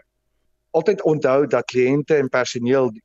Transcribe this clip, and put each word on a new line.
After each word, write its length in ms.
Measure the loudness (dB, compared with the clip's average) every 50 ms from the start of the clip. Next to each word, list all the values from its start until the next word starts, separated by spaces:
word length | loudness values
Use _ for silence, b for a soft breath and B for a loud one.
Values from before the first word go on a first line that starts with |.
| -4 _ _ _ _ _ _ _ _ _ _ _ _ _ -2
Altyd 260 | 0 0 0 -2 0 0 -2
onthou 380 | -2 0 2 2 2 2 2 2
dat 160 | 0 -2 -2 -2
kliënte 480 | -2 0 2 2 2 0 0 0 0 0
en 120 | 0 0
personeel 640 | -2 -2 -4 -2 -6 -6 -2 0 2 2 2 0 -4 -8 _